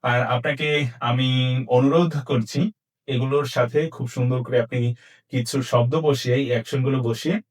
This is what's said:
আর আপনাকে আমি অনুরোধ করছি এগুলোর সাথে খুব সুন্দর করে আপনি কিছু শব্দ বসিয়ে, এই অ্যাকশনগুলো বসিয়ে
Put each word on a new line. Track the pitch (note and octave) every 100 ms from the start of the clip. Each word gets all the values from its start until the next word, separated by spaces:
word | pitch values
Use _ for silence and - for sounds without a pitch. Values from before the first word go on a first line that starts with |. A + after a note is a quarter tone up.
আর | B2+ A#2+ -
আপনাকে | B2+ B2+ C3+ D3+ D3 C3+ -
আমি | B2 B2 C3 B2+ B2+ B2+ A#2
অনুরোধ | B2+ C3+ E3 E3+ D3+ B2
করছি | C3 A2 C#3 G3+ - _ _ -
এগুলোর | C3 C3 C#3+ C3+
সাথে | - A#2+ D3 D#3+
খুব | - B2
সুন্দর | A#2+ B2 B2+
করে | A#2+ B2
আপনি | A2+ B2 A#2+ A#2+ - _ _
কিছু | C3 A#2+ C#3
শব্দ | B2+ B2 A#2+ D#3
বসিয়ে, | D#3 C3+ B2+ B2
এই | C3
অ্যাকশনগুলো | A#2+ A2+ C3+ C3 C3+
বসিয়ে | A#2+ A2+ D#3 G3+ -